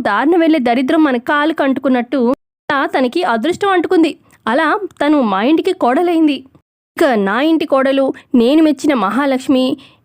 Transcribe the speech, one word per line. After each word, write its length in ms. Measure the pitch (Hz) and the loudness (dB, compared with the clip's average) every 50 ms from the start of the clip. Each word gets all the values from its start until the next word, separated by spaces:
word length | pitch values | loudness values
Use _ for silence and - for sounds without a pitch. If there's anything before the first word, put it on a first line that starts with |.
దారిన 340 | 233 233 202 208 254 302 359 320 | 0 0 -2 0 0 0 2 2
వెళ్ళే 220 | 330 320 320 311 | 2 2 2 0
దరిద్రం 420 | 233 247 233 254 269 262 311 330 311 | 0 0 0 0 0 0 2 2 2
మన 140 | 285 254 240 | 2 0 -2
కాలుకు 440 | 247 - 302 294 294 320 320 - 302 | -2 -2 -2 0 0 -2 -2 -2 -2
అంటుకున్నట్టు 560 | 269 262 262 - 277 254 247 233 247 311 277 233 233 277 - _ _ _ _ _ - | -2 -2 -2 -2 -2 -2 -2 -2 -4 -2 -2 0 -2 -2 -4 _ _ _ _ _ -4
అలా 100 | 294 269 294 | -2 -2 -2
తనకి 360 | 339 - 311 370 285 - 339 359 | -2 -2 -2 -2 -2 -2 -2 -2
అదృష్టం 460 | 359 233 233 220 311 359 - 415 392 | -2 -2 -2 -2 -4 -4 -2 -2 0
అంటుకుంది. 420 | 381 359 311 - 370 359 320 302 - - _ _ _ _ _ | 0 0 0 0 2 2 2 0 -2 -6 _ _ _ _ _
అలా 220 | 214 233 302 320 302 349 381 403 330 - | -4 -2 0 0 0 -2 -2 -4 -8 -6
తను 220 | _ 285 294 302 294 | _ -2 0 2 0
మా 180 | 247 214 190 190 | 0 0 -2 -2
ఇంటికి 320 | 214 269 320 349 - 381 359 | 0 0 0 0 0 -2 -2
కోడలైంది. 640 | 381 277 240 254 320 359 349 349 320 320 294 277 262 - - _ _ _ _ _ _ _ _ _ - | 0 0 0 0 0 0 0 0 2 2 0 0 -2 -8 -16 _ _ _ _ _ _ _ _ _ 0
ఇక 120 | 339 277 240 208 | 0 2 2 0
నా 180 | 196 190 202 240 | 0 -2 -2 0
ఇంటి 240 | 294 320 320 302 330 | 0 0 0 0 0
కోడలు, 400 | - 277 269 262 277 269 269 269 269 302 - - _ - | 0 0 0 2 2 0 0 0 -2 -4 -6 -10 _ 0
నేను 260 | 247 226 247 294 320 320 | 2 2 4 4 4 4
మెచ్చిన 300 | 302 294 - - 294 285 | 2 2 0 0 -2 0
మహాలక్ష్మి, 720 | 233 190 196 202 254 285 277 262 254 262 - 269 254 254 254 285 - - - _ _ _ | 0 -2 -2 -2 -2 0 0 -2 -2 -2 0 0 0 0 0 -2 -6 -10 -18 _ _ _